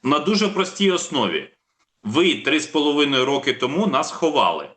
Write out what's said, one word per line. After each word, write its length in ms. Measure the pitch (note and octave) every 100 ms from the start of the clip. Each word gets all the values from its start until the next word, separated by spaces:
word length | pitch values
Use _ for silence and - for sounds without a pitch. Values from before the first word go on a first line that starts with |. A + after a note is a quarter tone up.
на 160 | B2+ D3
дуже 300 | D#3 G#3 G#3
простій 420 | F#3+ F#3 - G3
основі. 600 | F3 - D3 G2+ D#2+ - _ _ _ _ _
Ви 320 | G#2 B2+ F3+
три 260 | A2+ C#3 D3+
з 60 | D3+
половиною 580 | D#3+ D3 D3 C#3+ C3+
роки 280 | B2+ C#3 C#3
тому 340 | B2+ B2+ D#3 G#3
нас 240 | C3 D#3
ховали. 580 | - E3 D3 F2+ D#2+ C#2